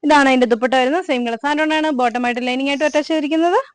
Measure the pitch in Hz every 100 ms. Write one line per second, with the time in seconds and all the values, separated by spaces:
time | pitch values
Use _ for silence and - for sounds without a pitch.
0 | 294 294 269 262 247 226 240 262 254 330
1 | 370 254 240 226 285 294 311 311 311 262
2 | 247 233 247 240 247 254 269 285 302 302
3 | 302 320 294 320 339 403 539